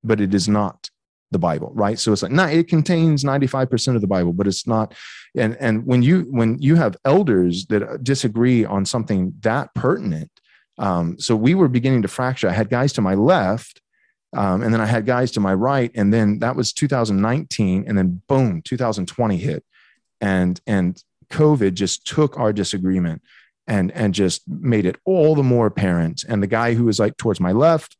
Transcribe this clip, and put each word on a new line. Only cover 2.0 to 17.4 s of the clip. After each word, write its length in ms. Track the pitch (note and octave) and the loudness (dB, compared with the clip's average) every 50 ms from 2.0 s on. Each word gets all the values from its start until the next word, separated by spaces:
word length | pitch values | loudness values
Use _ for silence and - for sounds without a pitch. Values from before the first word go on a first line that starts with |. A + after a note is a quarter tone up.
| - A2+ | 0 0
it's 100 | G#2+ F#2+ | 0 0
like, 80 | G2+ F#2 | 0 0
"No, 140 | C3 E3+ F#3 | 2 2 2
it 240 | D#3 D3+ E3 E3+ - | 4 2 0 2 2
contains 560 | - D#3+ D3+ - F3 E3 E3 D#3+ D3+ C#3 C3+ | 2 0 2 2 2 2 4 2 2 2 0
ninety-five 440 | C#3 C3+ C#3+ C#3 C3 - C3+ C3 B2 | 0 0 0 0 -2 0 -2 -2 0
percent 280 | - A2 - C3+ B2 | -2 -2 0 0 0
of 40 | A2+ | 0
the 60 | G2+ | 0
Bible, 260 | F#2+ G2 F#2 F2+ E2+ | 0 0 0 0 0
but 140 | E2+ F2+ G2+ | 0 0 -2
it's 200 | G2+ F#2 - - | -2 -2 -4 -4
not." 280 | A#2+ A2+ A2 A2 - - - - - - - - _ _ | -2 0 0 -2 -4 -8 -20 -20 -20 -20 -20 -20 _ _
And, 220 | C#3 A#2 G#2+ A#2 - | -2 -2 -2 -2 -2
and 260 | C#3 A#2 A2 A2 B2 | -2 -2 -2 -2 0
when 180 | C3 B2 B2 | 0 2 4
you, 180 | A#2+ C3+ F3 F#3 E3+ A#2+ | 4 4 4 2 0 -2
when 280 | C#3 A#2+ A2+ A2+ A#2 C3+ | -2 0 0 0 0 0
you 160 | C#3+ C3+ E3 | 2 2 4
have 200 | E3+ D3 G#2+ F#2+ - _ | 4 2 0 -2 -2 _
elders 640 | C3+ C#3+ F#3+ G#3 D3 G#2+ F#2 F2+ F2 E2+ F2+ F#2+ | 2 2 4 4 4 2 2 2 2 0 -4 -4
that 380 | - G#2+ G#2 - - - - C3 | -2 -2 -2 -2 -4 -10 -6 -2
disagree 600 | B2+ C#3 C3+ - A#2+ G#2 A#2 A#2+ B2+ B2+ A#2 G#2+ | -2 -2 0 -2 -4 0 2 2 2 4 2 2
on 200 | - G2+ G2 G2 | 0 -2 -4 -2
something 480 | - - A#2+ G#2+ - G#2+ F#2+ F2+ F#2 - - | -2 -4 -6 -4 -2 -2 -2 -2 -4 -6 -4
that 340 | - A2 A2+ C#3+ C#3+ - _ | -2 -2 -2 -2 -4 -6 _
pertinent, 560 | - A#2+ B2+ - - - G2+ E2 D#2 D#3+ - _ _ _ _ _ _ _ _ _ - | -2 0 0 -2 0 -2 -6 -6 -6 -8 -14 _ _ _ _ _ _ _ _ _ -6
um, 400 | - G2 F2+ F2 E2+ E2+ F2 - | -4 -2 0 0 -2 -2 -4 -6
so 160 | - - A#2 | -2 -2 0
we 200 | G#2+ A2 C3+ F3 | 2 2 2 4
were 140 | F#3+ F3+ C3+ | 4 2 2
beginning 340 | B2 B2 A#2 C3 C3 A#2+ | 2 0 0 2 0 0
to 60 | G2+ G2 | 0 -2
fracture. 400 | - - B2+ B2+ C3 - - F#2+ | -4 -4 -4 -4 -2 -2 -2 -2
I 40 | |
had 180 | F2 G#2+ A2 G2+ | 0 0 -2 0
guys 220 | B2 A#2+ C3+ C#3+ - | 0 0 0 0 0
to 60 | - | 0
my 140 | G#2 F#2 F#2+ | 0 0 2
left, 680 | G2 G#2+ D3 F#3 E3 G#2 F#2 G#2 - - - - - _ _ _ _ _ _ _ _ _ _ - | 2 4 4 4 2 2 0 -2 -4 -6 -14 -20 -20 _ _ _ _ _ _ _ _ _ _ -4
um, 280 | - G2+ G2 F2+ G2 | -2 0 0 0 0
and 100 | A#2 A2+ | 0 0
then 80 | A2+ A2+ | 0 0
I 60 | G#2+ | 0
had 200 | G#2+ A#2+ A2+ G#2 | 0 0 -2 0
guys 260 | A#2 B2 B2 C3 B2 | 0 0 0 0 -2
to 80 | - A2+ | -2 -2
my 140 | G2+ F#2+ F#2+ | 0 0 0
right, 360 | F#2+ A2 C3 C#3 C3+ B2 A#2+ _ | 0 0 0 2 0 0 -2 _
and 200 | A#2+ G2+ G2+ A2 | 0 2 2 4
then 240 | A#2 A2 G#2 G#2 G#2+ | 4 2 2 0 0
that 180 | A2 A#2+ B2+ | -2 -4 -2
was 160 | - A#2+ - | -2 -4 -4
two 160 | - - D#3 C3+ | -2 -2 -2 0
thousand 320 | C#3 B2+ A#2 G#2+ G2+ F#2+ | 0 0 0 0 0 0
nineteen, 640 | G2+ A2+ B2 D3+ | 0 0 0 -2